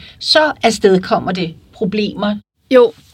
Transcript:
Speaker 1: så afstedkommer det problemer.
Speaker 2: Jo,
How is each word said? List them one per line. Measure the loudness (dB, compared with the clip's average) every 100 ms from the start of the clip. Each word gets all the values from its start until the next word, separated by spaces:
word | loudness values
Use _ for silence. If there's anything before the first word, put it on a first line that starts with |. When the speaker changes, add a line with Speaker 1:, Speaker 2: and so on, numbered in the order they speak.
| -12 -10
Speaker 1:
så | -2 0 0 0
afstedkommer | -2 2 2 2 0 -4 -2
det | -6 -8 -10 _
problemer. | -8 -4 -4 -4 -4 -6 -6 -12 _ 0
Speaker 2:
Jo, | 4 4 0 _